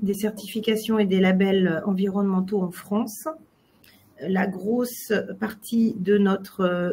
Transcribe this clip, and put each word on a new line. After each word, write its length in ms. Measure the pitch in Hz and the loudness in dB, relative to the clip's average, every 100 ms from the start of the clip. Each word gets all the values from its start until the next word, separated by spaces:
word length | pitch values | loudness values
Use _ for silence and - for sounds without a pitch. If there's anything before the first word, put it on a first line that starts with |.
des 120 | 196 | -2
certifications 840 | 196 214 214 - 220 220 214 220 220 | -2 -2 -4 -8 -4 0 0 0 2
et 60 | |
des 160 | 202 190 | 2 4
labels 600 | 185 185 196 196 180 160 202 | 4 4 4 4 2 0 0
environnementaux 760 | 190 196 196 196 185 185 208 | 0 0 0 0 0 0 -2
en 120 | 180 | -2
France. 560 | 175 - 208 233 - 320 320 - _ _ _ _ _ _ - | -6 -4 -2 -2 -6 -10 -12 -16 _ _ _ _ _ _ -10
La 280 | 165 190 190 | -2 -2 -2
grosse 640 | 185 196 240 240 - - 202 196 190 | -4 -2 -2 -2 -6 -2 -2 -2 -6
partie 560 | 214 - - 233 226 - | -8 -8 -4 0 0 0
de 220 | 180 208 | 2 4
notre, 440 | 196 190 190 - | 4 2 -4 -2
euh, 280 | 180 180 175 | 0 0 0